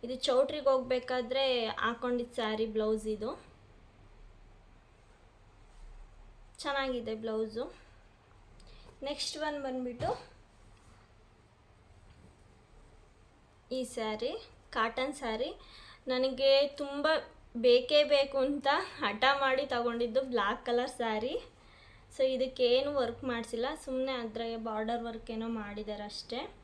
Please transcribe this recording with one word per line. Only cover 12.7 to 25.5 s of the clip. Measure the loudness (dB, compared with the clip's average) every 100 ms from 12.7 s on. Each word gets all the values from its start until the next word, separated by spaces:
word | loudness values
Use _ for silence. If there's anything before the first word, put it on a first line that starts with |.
| -20 -20 -20 -20 -20 -20 -20 _ _ -8
ಈ | -4
ಸ್ಯಾರಿ, | -4 -4 -4 -2 -4 -6 -12 -20 -8
ಕಾಟನ್ | -2 0 0 -4
ಸ್ಯಾರಿ. | -2 -4 -2 -4 -6 -16 -20 -20 -16 -4
ನನಗೆ | 0 0 4 6 6 6
ತುಂಬ | 0 -6 -2 2 2 0 -18 -12 2
ಬೇಕೇ | 6 6 8 4
ಬೇಕು | 6 4 4 2
ಅಂತ | 0 2 2 2 0 -2
ಹಠ | -2 4 4 4
ಮಾಡಿ | 4 2 0
ತಗೊಂಡಿದ್ದು | 0 0 0 0 0
ಬ್ಲ್ಯಾಕ್ | 0 0 0 -2 0
ಕಲರ್ | 0 0
ಸ್ಯಾರಿ. | -2 -2 -2 -2 -4 -8 -20 -20 -20 -20 -20 -20 0
So |
ಇದಕ್ಕೇನು | 2 2 -2 2 4 4 2
ವರ್ಕ್ | 0 0 -2
ಮಾಡಿಸಿಲ್ಲ, | -4 -4 -4 -2 -2 -4
ಸುಮ್ಮನೆ | -6 -2 -2
ಅದ್ರಾಗೆ | -2 -6 -6 -4 -4
ಬಾರ್ಡರ್ | -4 -2 -2 -2
ವರ್ಕ್ | -4 -8 -8
ಏನೋ | -6
ಮಾಡಿದ್ದಾರೆ | -4